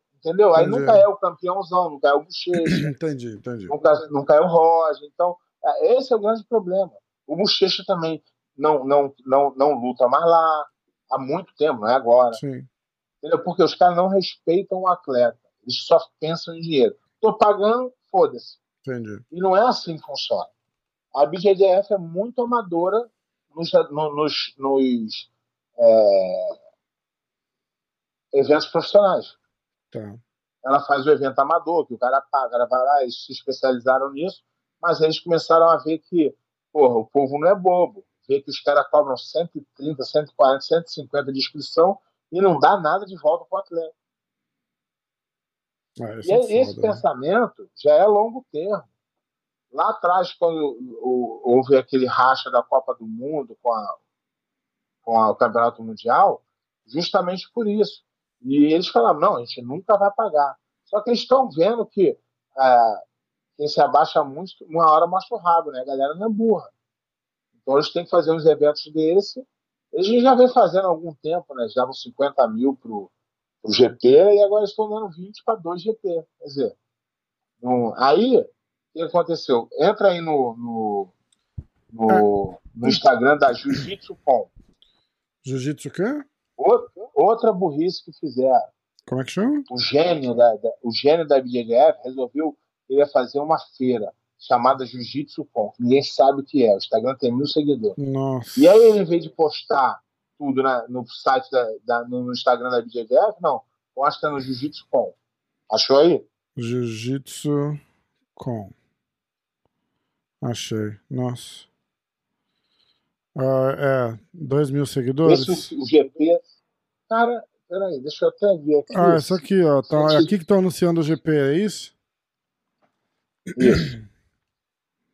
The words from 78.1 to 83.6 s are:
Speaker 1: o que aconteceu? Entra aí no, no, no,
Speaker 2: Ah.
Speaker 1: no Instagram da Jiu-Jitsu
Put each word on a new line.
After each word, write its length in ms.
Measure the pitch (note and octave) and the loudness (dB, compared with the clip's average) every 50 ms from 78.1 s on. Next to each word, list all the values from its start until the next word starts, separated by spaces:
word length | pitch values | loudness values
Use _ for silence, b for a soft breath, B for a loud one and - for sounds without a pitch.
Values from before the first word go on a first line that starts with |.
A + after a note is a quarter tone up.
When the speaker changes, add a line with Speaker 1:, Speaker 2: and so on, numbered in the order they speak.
| D3+ F3 A3+ C4 B3+ F#3 | 4 4 2 2 2 2
Speaker 1:
o 80 | - - _ _ _ _ _ _ _ _ _ | 0 0 _ _ _ _ _ _ _ _ _
que 80 | D#3 E3+ | -10 -10
aconteceu? 640 | D3+ - F3 E3 D3+ E3 D3+ - - C3 A#2 A2+ - - - | -2 -2 -2 -2 -2 -6 -8 -4 -2 -2 -2 -2 -4 -6 0
Entra 300 | D3 F#3 G#3+ A3 G#3 G3 | 0 0 0 2 2 0
aí 120 | F3+ F3 E3 | 0 0 -4
no, 340 | D#3+ D#3 C#3+ B2+ A#2+ A2+ | -4 -2 -2 -2 -2 -4
no, 560 | A#2 A#2+ A#2+ A#2 A2+ A2 G#2+ G#2 G2+ G2 F#2 _ _ _ _ _ _ _ _ _ - - _ _ _ _ _ - | -8 -12 -10 -8 -6 -6 -4 -4 -6 -6 -8 _ _ _ _ _ _ _ _ _ -20 -20 _ _ _ _ _ -8
no, 600 | A2+ A2+ A2 A2 G#2+ G#2+ G#2 G2+ G2+ G2 G2 - | -4 0 2 4 4 4 2 2 0 -4 -6 -10
Speaker 2:
Ah. 40 | - _ - _ | -16 _ -20 _
Speaker 1:
no 140 | A2+ A#2+ - | -6 -2 -2
Instagram 480 | - - - C#3+ B2+ A#2 A#2+ C3 D3+ | -2 2 2 2 2 4 2 2 2
da 160 | C#3+ C#3+ C3+ A#2+ | 4 2 0 0
Jiu-Jitsu 640 | - | -2